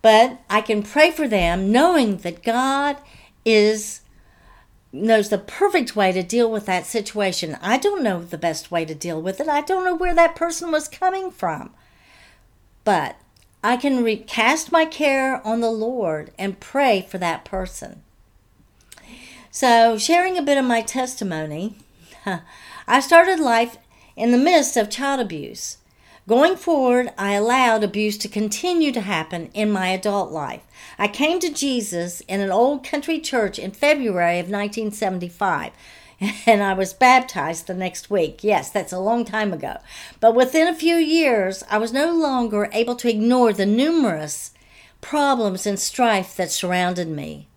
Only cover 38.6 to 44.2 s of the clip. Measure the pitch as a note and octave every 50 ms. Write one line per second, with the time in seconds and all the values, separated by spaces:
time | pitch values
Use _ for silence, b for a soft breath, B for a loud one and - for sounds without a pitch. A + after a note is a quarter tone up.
38.6 | - - - G3+ F3+ - - F#3 F#3+ G#3 A#3 A#3+ A#3 - - A3 G#3+ G#3 F3+ D3+
39.6 | C#3+ - - - B B B B B B B B - A3+ A3+ B3 C4 B3+ C4 D#4+
40.6 | D#4+ F4 E4+ D#4+ D#4 E4 E4+ E4+ D#4+ D4+ D#4+ E4 D#4+ C#4 A#3+ G#3+ F#3+ F#3 F#3+ -
41.6 | - - G3+ G#3+ A3 A3+ A#3 C4+ D4 E4+ E4+ E4 D#4+ C#4+ C4 B3+ A#3+ A3+ G#3 G#3
42.6 | G#3 - - A3 A#3 A#3+ B3 A#3+ - A#3+ A3+ G#3+ G#3+ A#3 B3+ B3+ B3 A3+ G3+ F#3+
43.6 | G3 G3+ G#3 A#3 C4+ D#4 E4+ E4 C#4 A3 E3+ D#3